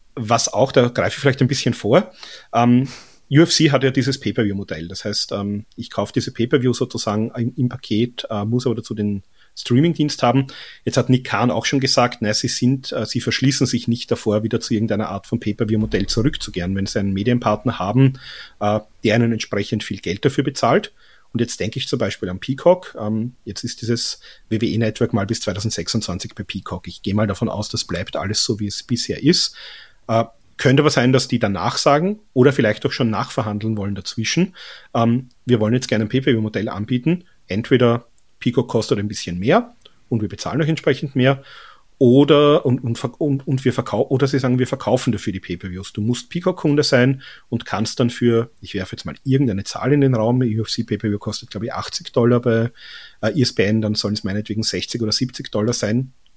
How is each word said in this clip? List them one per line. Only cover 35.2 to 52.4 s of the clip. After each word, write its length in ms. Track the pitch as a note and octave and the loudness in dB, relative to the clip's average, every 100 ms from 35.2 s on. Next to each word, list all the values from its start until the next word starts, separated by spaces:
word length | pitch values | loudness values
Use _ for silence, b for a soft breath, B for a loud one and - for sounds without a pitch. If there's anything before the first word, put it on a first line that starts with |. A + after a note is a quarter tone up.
| C3+ _ - | -2 _ 0
wir 140 | A#2 | 2
wollen 160 | G#2+ B2 | 4 0
jetzt 120 | - | 0
gerne 180 | A2 G#2+ | -2 0
ein 40 | |
Pay-Per-View-Modell 580 | C3 C3 A2+ G#2+ G#2+ A2 | 0 2 0 0 -4 -4
anbieten. 580 | F#2+ G#2 B2 D#3 F3 b b - | -6 -4 -2 0 -2 b b -6
Entweder 640 | F#2+ - B2+ A#2+ A#2+ - _ _ _ | -6 0 4 4 2 -2 _ _ _
Peacock 280 | B2+ A#2+ - | -2 0 0
kostet 300 | A#2 - A2 | 0 0 -2
ein 100 | G#2 | -2
bisschen 300 | G#2+ - F2 | -6 -6 -4
mehr 380 | G#2 G3+ A#3+ - b b _ | 2 2 0 -10 b b _
und 160 | A#2 | -4
wir 60 | G#2 | -4
bezahlen 300 | - - C#3+ | -6 -6 -2
euch 60 | D#3 | 0
entsprechend 460 | D#3 - C3+ C#3+ C3 | 0 0 -2 -2 2
mehr 280 | B2+ C3+ B B B B B _ | 2 2 B B B B B _
oder, 640 | B2 C3 C#3+ D3 D3 D3+ C3 | 6 8 8 6 6 4 2
und, 160 | B2+ | 0
und, 160 | B2 A#2 | -2 -4
verk-, 220 | B2+ - | -6 -4
und, 260 | D3+ C3+ - | -2 -2 -2
und 200 | C3 C3 | 0 0
wir 80 | |
verkau-, 340 | A#2 B2+ G#3 - | 0 -2 -2 0
oder 180 | C3 C#3 | 2 2
sie 140 | C#3 | 2
sagen, 180 | B2+ B2+ | 2 2
wir 100 | B2+ | 0
verkaufen 440 | - - B2 - | -2 0 0 0
dafür 220 | G#2 - | -2 -4
die 80 | F#2+ | -6
Pay-Per-Views. 500 | - F2 F#2+ F2+ G#2 | -8 -8 -8 -10 -10
Du 80 | - | -4
musst 300 | G#2+ A#2+ - | -2 -2 -4
Peacock-Kunde 520 | F3 F3+ F3+ D#3 D3 | -4 -4 -2 0 2
sein 400 | C#3+ C3 B2+ C3+ B B B | 4 4 4 2 B B B
und 160 | A2+ - | -8 -4
kannst 340 | F#2+ A2+ - | -4 -4 0
dann 100 | A#2+ | -2
für, 420 | - A#2+ A#2 A#2 _ | 2 2 2 0 _
ich 120 | - | -10
werfe 220 | G2 F#2 - | -8 -6 -8
jetzt 80 | |
mal 120 | E2+ - C#3 | -12 -10 0
irgendeine 400 | C3 C3+ G2 - | 2 2 0 -6
Zahl 260 | - B2 | -6 0
in 80 | D3 | 4
den 160 | C3+ A#2+ | 4 4
Raum, 240 | A2 B2+ | 2 2
der 80 | B2+ | 0
U 140 | A2 | 0
F 80 | G#2+ | -2
C 140 | - | -4
Pay-Per-View 360 | A2+ G#2+ G#2+ G#2 | -4 -2 -2 -2
kostet, 320 | - - - | -4 -8 -10
glaub 120 | G2+ | -10
ich, 100 | A2+ | -8
achtzig 400 | D#3+ - - - | -8 -8 -10 -4
Dollar 260 | - A#2+ | 2 4
bei, 320 | A#2+ | 4